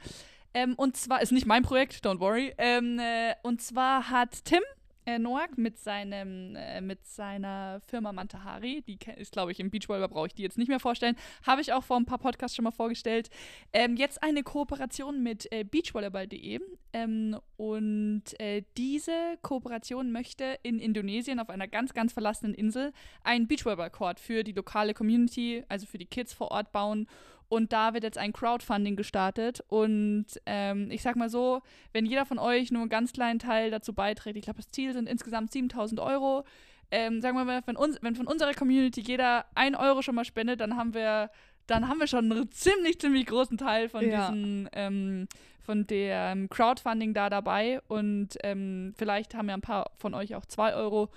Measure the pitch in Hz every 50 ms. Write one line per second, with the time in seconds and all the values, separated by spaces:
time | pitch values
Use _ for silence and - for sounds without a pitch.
0 | - - - - - - - - - - - 247 254 254 247 - 269 269 - -
1 | - 240 262 247 233 - 247 262 - 220 220 247 247 - 269 254 269 262 - -
2 | - 202 190 175 185 196 220 247 269 262 - - 233 240 240 247 240 240 240 240
3 | 233 233 233 226 233 226 - - - 240 233 233 - - 233 254 254 262 269 262
4 | 247 - 254 247 247 240 - - - - 302 359 440 554 539 - - - - _
5 | - 240 233 233 226 240 254 285 330 359 269 240 226 226 226 - - 214 202 202
6 | 202 196 202 202 196 190 185 185 185 185 - - - - - 185 185 190 190 -
7 | - - - - 208 202 202 202 196 196 196 196 190 190 190 202 - - - 233
8 | 214 208 196 185 185 - - 190 196 196 - - 214 247 277 302 233 - 196 196
9 | - 226 - - 208 - - 196 185 175 180 - 190 196 - 208 - - 202 190
10 | 190 180 - 156 156 180 - - 196 185 - 226 240 247 277 254 - 247 240 -
11 | 240 240 240 - - - - - - 254 262 277 311 - 247 262 - - 254 247
12 | 240 240 254 233 - 233 233 - 254 247 - - 226 226 - - 226 226 233 -
13 | - 226 226 226 226 - - - - - - - - - - 214 240 240 240 240
14 | 277 285 - - 311 311 294 294 - - - 294 285 - 285 277 262 254 - -
15 | 269 285 294 269 240 233 226 214 - - 226 220 208 202 - 320 349 - - 214
16 | 202 196 190 190 190 214 - - - 196 214 254 370 392 359 - _ - - 233
17 | 226 226 220 220 220 214 214 208 - - - - 214 214 214 214 214 214 214 214
18 | 214 208 214 208 - - - - 220 202 208 208 196 - - 240 247 269 277 294
19 | - 330 330 330 339 339 339 - - - 277 247 - 247 240 226 - - 247 254
20 | 254 247 226 233 247 - - - 262 262 269 - - 240 233 220 - 220 214 214
21 | 196 196 202 233 240 277 262 240 220 - 185 190 196 - - 214 247 269 - 240
22 | 226 233 - 247 214 208 214 - - 208 190 - 214 220 220 254 277 294 - -
23 | - - - - - 233 240 240 226 220 302 - - 233 202 170 170 170 - -
24 | 208 175 180 - - - 226 220 214 220 185 190 190 - - 214 214 214 208 -
25 | 220 214 226 240 240 233 - 247 240 233 233 240 - - 202 196 208 - - 180
26 | 180 - - 247 240 - - - - - - 208 214 - - 202 202 208 214 214
27 | 220 - - - - - - - _ - 220 226 226 220 240 220 220 226 220 233
28 | 220 220 - - 202 208 214 - 240 233 240 240 - - 220 202 202 202 202 202
29 | 208 - - 196 190 190 - 233 226 240 254 - - - 208 220 214 220 214 208
30 | 208 208 208 214 214 - - - - 208 202 202 202 196 202 202 202 - - 220
31 | - 247 240 240 233 226 233 240 254 254 254 262 - - - - - - - 220
32 | 226 220 262 277 269 - 247 220 - 240 240 247 254 - 247 233 233 220 220 226
33 | 240 247 - 262 247 233 233 226 233 247 220 220 226 220 220 214 - - 208 -
34 | 196 208 214 - - 214 208 214 - 208 202 - - - - 277 262 262 254 247
35 | 226 - 240 233 - 226 226 226 220 226 - 269 254 247 240 240 214 220 226 -
36 | - 269 269 277 269 269 269 277 277 - - - - - - - - - - 226
37 | 226 226 226 226 233 254 247 262 254 254 247 247 - 247 233 - 285 311 277 -
38 | - 214 233 247 247 - 311 320 311 285 277 - 285 254 262 269 262 254 - 240
39 | 202 240 254 254 254 247 240 240 - - - - 262 277 269 - 262 277 277 262
40 | 269 277 240 233 233 - - 226 226 240 254 233 220 208 247 240 233 233 220 226
41 | 220 220 214 214 208 214 - - - - _ _ _ - 226 226 240 254 285 320
42 | 302 294 262 247 226 220 220 226 262 - - - - 359 403 392 339 320 330 -
43 | - 285 269 262 240 - 214 247 254 240 233 - 269 254 214 226 226 226 - 220
44 | 226 220 214 208 196 185 214 208 202 202 202 196 196 - - 202 202 196 196 196
45 | 196 196 190 185 185 - - - - - - - - - 214 208 202 - 214 196
46 | 202 196 190 185 180 185 190 190 196 190 - - 233 233 262 - - 247 226 220
47 | 220 214 214 208 202 202 202 202 185 180 190 202 220 240 262 262 - - 214 214
48 | 208 208 208 202 202 196 - - - 202 196 196 196 190 190 185 185 190 208 -
49 | 220 208 202 208 220 - - 226 208 202 190 196 - - 214 196 - - - -
50 | - 202 196 - 202 208 214 196 - - - 202 214 220 - - 220 208 208 214
51 | 208 208 -